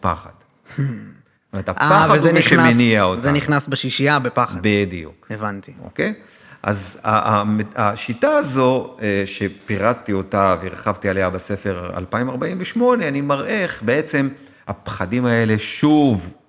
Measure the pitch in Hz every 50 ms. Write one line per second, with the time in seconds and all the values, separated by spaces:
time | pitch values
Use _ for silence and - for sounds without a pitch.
0 | - 95 82 78 - - - _ _ _ _ _ _ - - - 139 135 117 104
1 | 101 - - - _ _ _ _ _ _ - 98 95 98 92 - 143 151 185 208
2 | 160 160 - 151 143 165 160 170 170 - - 170 - 120 117 120 123 117 110 104
3 | 98 90 92 117 120 143 143 147 - 151 151 143 - - 139 - - 131 - -
4 | 135 143 147 139 123 123 - 127 120 - - 92 90 107 104 101 101 90 92 87
5 | 78 76 - _ _ - 110 104 107 104 98 98 - - - - - - - -
6 | 165 208 214 - - - - - - - - - - 104 104 101 98 - - -
7 | - 107 107 107 - 110 107 104 104 107 107 107 104 107 - 123 110 104 104 -
8 | - - 120 120 - 285 311 294 214 147 127 131 127 127 131 123 - - - -
9 | 110 104 101 98 98 95 - - 104 92 - - - - 107 95 98 117 123 120
10 | - - 101 95 92 95 - 98 98 95 90 82 92 92 82 - - 110 101 -
11 | - 101 92 98 95 90 90 92 - - 104 98 - 101 95 87 87 87 87 90
12 | 92 - - 113 123 131 127 127 - 170 185 185 180 - - 226 240 247 247 233
13 | 175 147 139 139 143 143 139 139 139 160 220 214 185 156 - - 110 120 135 147
14 | 151 156 - 143 139 135 135 - - - - _ - - 101 - - - 104 -
15 | 92 90 113 123 123 120 117 113 113 110 110 107 - - - - - 151 151 151
16 | 147 135 113 92 82 - - - _